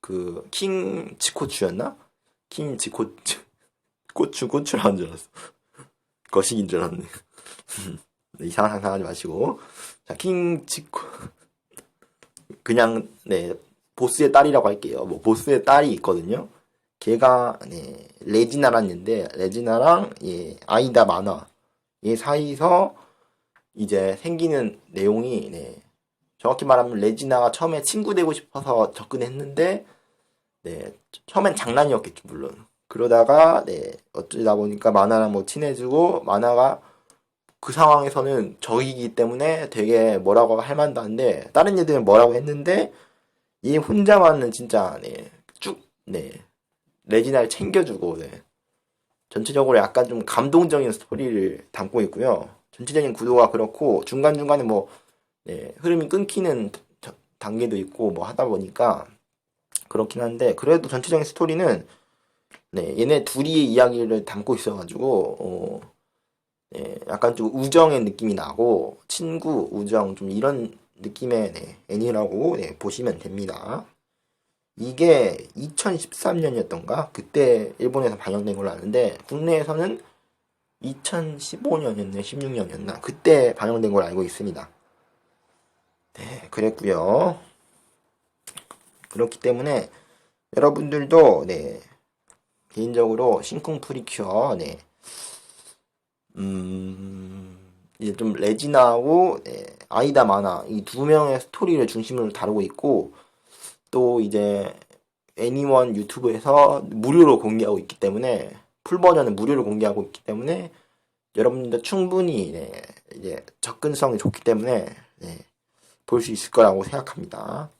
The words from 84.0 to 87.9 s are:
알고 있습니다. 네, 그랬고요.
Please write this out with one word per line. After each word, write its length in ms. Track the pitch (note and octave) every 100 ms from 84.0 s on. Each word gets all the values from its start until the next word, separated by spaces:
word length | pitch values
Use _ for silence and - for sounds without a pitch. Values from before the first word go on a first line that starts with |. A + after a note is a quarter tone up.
| F2
알고 160 | F2+
있습니다. 440 | F2+ - G#2 D#2 - _ _ _ _ _ _ _ _ _ _ _ _ _ _
네, 340 | - A2 B2 -
그랬고요. 920 | - A2 - G2+ F2 F2 A#2+ F3+ D#3+ - _ _ _ _